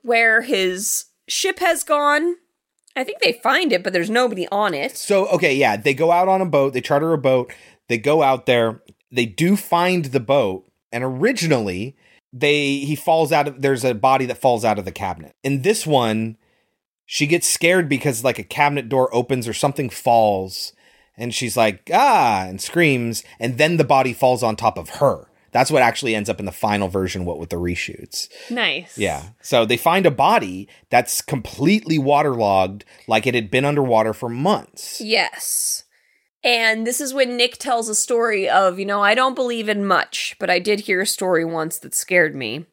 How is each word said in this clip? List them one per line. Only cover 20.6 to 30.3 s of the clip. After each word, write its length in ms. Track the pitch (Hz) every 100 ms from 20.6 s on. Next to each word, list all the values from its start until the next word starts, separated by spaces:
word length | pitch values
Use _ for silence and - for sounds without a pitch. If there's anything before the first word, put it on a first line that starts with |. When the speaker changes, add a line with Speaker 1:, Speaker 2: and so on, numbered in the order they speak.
| - _ _ _ _
Speaker 2:
and 160 | - 120
she's 240 | - 123
like, 360 | 117 110 92 -
"Ah," 480 | 180 277 214 127 98 92
and 120 | 98
screams, 640 | - 170 160 127 117 110 - -
and 200 | 117 120
then 180 | 156 170
the 60 |
body 300 | 143 139 131
falls 280 | 113 131 123
on 140 | 120
top 240 | 107 117 92
of 100 | 80 -
her. 300 | 139 - - _ _
That's 180 | 120 135
what 100 | 151
actually 340 | 120 117 123
ends 140 | 110 104
up 100 | 95
in 40 |
the 60 | 98
final 380 | - 110 104 95
version, 340 | 95 92 92
what 160 | 87 78
with 100 | 82
the 60 |
reshoots. 720 | 87 87 90 - - - - - - -
Speaker 1:
Nice. 480 | 240 196 143 175 -
Speaker 2:
Yeah. 320 | 98 73 87 _
So 220 | - 127
they 120 | 110 120
find 280 | 165 185
a 60 | 180
body 560 | 135 151